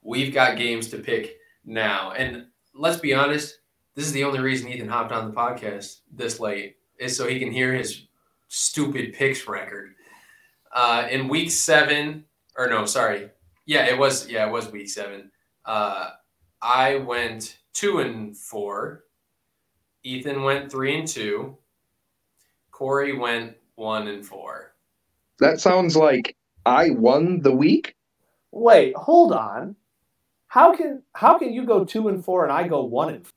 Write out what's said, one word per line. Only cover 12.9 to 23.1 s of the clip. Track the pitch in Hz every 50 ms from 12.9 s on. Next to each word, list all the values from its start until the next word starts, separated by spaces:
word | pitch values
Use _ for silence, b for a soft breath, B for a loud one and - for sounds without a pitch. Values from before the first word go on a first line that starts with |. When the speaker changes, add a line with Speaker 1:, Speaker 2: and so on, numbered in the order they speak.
| - 135 120 110 101 101 101 - _ _ _ _ _ _ _
Speaker 1:
Yeah, | - 147 143 123
it | 120 127 127
was, | 139 135 131 127 - -
yeah, | 117 110 107
it | 107 113
was | 117 110 104
week | 104 104 101 98
seven. | - 107 101 101 101 98 101 - _ _ _ _ _ _ _
Uh, | 113 110 107 104 101 95 95 87 - - _ _ _ _ _ _ _ _ _ -
I | 117 123 127 131 139 139
went | 135 131 123 120 120 117 113 110 110 110 - - _ _ _ _
two | - - 202 190 160
and | 131 113 113 113 107 107 107
four. | - - - - 107 101 101 101 101 120 151 156 - _ _ _ _ _ _ _ _ _ _ _ _ _ _ _ _ _ _ _ _ _
Ethan | 127 127 127 127 147 139 135 135
went | 135 139 143 139 -
three | - 131 131 131 143
and | 170 160 156
two. | - 123 107 107 104 104 127 135 135 _ _ _ _ _ _ _ _ _ _ _ _ _ _ _ _ _ _ _ _ _ _ _
Corey | - - 139 135 139 139 139 143